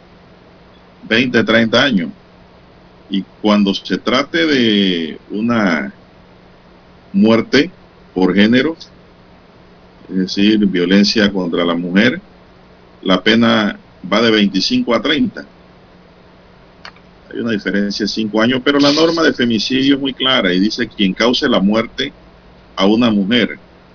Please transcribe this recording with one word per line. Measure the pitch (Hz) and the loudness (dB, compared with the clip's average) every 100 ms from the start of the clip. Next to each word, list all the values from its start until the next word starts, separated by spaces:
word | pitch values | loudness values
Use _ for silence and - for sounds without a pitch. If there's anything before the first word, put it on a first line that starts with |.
| - - - - - - - - - - | -20 -20 -20 -20 -20 -20 -20 -20 -20 -20
veinte, | - 113 127 120 | -4 -2 0 0
treinta | 107 113 113 117 | 2 2 2 2
años. | 139 101 85 - - - - - - - - - - | 2 0 -2 -8 -20 -20 -20 -20 -20 -20 -20 -20 -8
Y | 98 95 - | -8 -8 -4
cuando | 107 104 98 | 0 2 2
se | 98 - 92 | -2 -4 -6
trate | - 123 143 165 165 | -2 -2 -2 -2 0
de | 139 117 104 98 87 80 67 - | 2 2 2 0 -2 -6 -10 -10
una | 101 117 120 101 80 67 - - - - - - - - - - - - | -6 -2 0 0 -2 -6 -12 -20 -20 -20 -20 -20 -20 -20 -20 -20 -20 -8
muerte | 98 107 113 - 131 175 - - - - | 0 2 2 0 0 0 -6 -20 -20 -10
por | 92 90 | -2 0
género, | 92 107 123 147 165 - - - - - - - - - - - - - | 2 4 2 0 -4 -14 -20 -20 -20 -20 -20 -20 -20 -20 -20 -20 -20 -8
es | 92 | -4
decir, | 92 - 104 107 101 | -2 0 2 2 2
violencia | 90 87 98 101 113 101 | 0 2 2 2 2 0
contra | 98 90 87 | 0 -4 -2
la | 85 | -2
mujer, | 85 90 92 117 175 - - - - - - - - | -2 -2 0 0 -2 -10 -20 -20 -20 -20 -20 -20 -10
la | - 92 | -2 -2
pena | - 113 117 113 104 - - - - | 2 2 2 2 0 -4 -14 -20 -4
va | 104 | 0
de | 117 | 2
veinticinco | 110 101 95 - 127 123 | 2 2 0 -2 -2 0
a | 113 | -2
treinta. | 139 156 127 - 69 - - - - - - - - - - - - - - - - - - | -2 -2 -2 -4 -16 -20 -20 -20 -20 -20 -20 -20 -20 -20 -20 -20 -20 -20 -20 -20 -20 -20 -16
Hay | 110 | -8
una | 117 | -4
diferencia | 107 - 98 101 101 | -4 -2 -2 -4 -4
de | 104 | -4
cinco | - 110 107 | -4 -4 0
años, | 113 131 | 0 0
pero | 127 143 | 0 2
la | 143 | 2
norma | 147 165 165 | 2 0 2
de | 160 | 0
femicidio | 127 123 113 - 131 135 | 0 0 0 -2 -2 0
es | 139 | 0
muy | 139 | -2
clara | 127 131 127 101 | -4 -2 0 0
y | 90 | 0
dice: | 104 117 117 | 0 -2 -6
"Quien | - 98 | -2 -2
cause | 90 113 123 139 | 0 0 0 0
la | 110 | 0
muerte | 98 110 113 - 135 - - - - - - | 2 0 -2 -6 -10 -10 -20 -20 -20 -20 -16
a | - 95 | -2 2
una | 110 120 | 2 2
mujer", | 107 95 120 101 - - - - | 0 0 0 -2 -4 -18 -20 -20